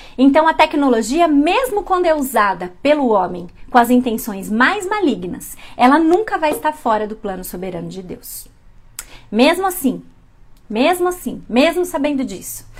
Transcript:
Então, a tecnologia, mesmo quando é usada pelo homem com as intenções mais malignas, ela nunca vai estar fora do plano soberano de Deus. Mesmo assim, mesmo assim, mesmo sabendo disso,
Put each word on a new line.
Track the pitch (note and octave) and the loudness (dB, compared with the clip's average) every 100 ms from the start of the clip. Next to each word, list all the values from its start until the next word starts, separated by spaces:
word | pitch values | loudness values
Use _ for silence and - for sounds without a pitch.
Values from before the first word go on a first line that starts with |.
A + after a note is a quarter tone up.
| - - | -10 2
Então, | C#4 D4 D#4+ | 4 6 4
a | |
tecnologia, | D#4+ D#4 D4+ C#4 A3+ G#3+ D4+ E4+ | 4 2 2 2 2 0 2 4
mesmo | C#4+ D4+ G#4 C5+ G4+ | 4 2 2 0 -4
quando | F4+ F#4 F4+ | -2 0 2
é | |
usada | D#4 C4+ G#3+ G#3 F3 G3 - | 0 0 0 0 0 -8 -4
pelo | C#4 D4+ B3+ | 0 2 2
homem | G#3 F3+ F3 F3 - - | 2 0 -4 -12 -16 0
com | B3+ | 2
as | A#3+ | 4
intenções | B3 B3 A3 - F#3+ F#3 | 4 2 -2 -6 -10 -4
mais | G#3+ C4+ G4+ F#4 | 0 0 0 -4
malignas, | G#4+ E4+ G3 F3+ - - - - - | -2 0 -2 -4 -10 -12 -18 -14 2
ela | B3 D4 | 4 6
nunca | D#4+ F4+ A4 F#4+ | 4 2 0 -2
vai | D#4 | -2
estar | D4 D4+ | -2 -4
fora | D4+ B3+ G#3+ G#3+ | -4 -2 -2 -2
do | G#3+ | -8
plano | G3+ F#3 | -8 -8
soberano | F#3 F#3 F#3 F3 E3+ | -10 -10 -8 -8 -10
de | F#3 | -12
Deus. | F3+ - - - - _ - - - - - - - | -14 -16 -16 -18 -18 _ -20 -20 -20 -20 -20 -20 -6
Mesmo | G#3 C#4+ F4 F#4+ | 2 2 2 -2
assim, | F4+ C4 - - - _ _ - - - | -2 -4 -4 -8 -20 _ _ -20 -20 -8
mesmo | G#3 D4 F4+ F4+ | 0 0 2 -2
assim, | F4+ - - - | -4 -8 -10 -4
mesmo | A3 D#4 E4+ F4 | 2 2 2 -2
sabendo | D#4+ D4 C#4 A3+ | -2 -2 -2 -4
disso, | F#3+ - - - - | -8 -14 -16 -18 -20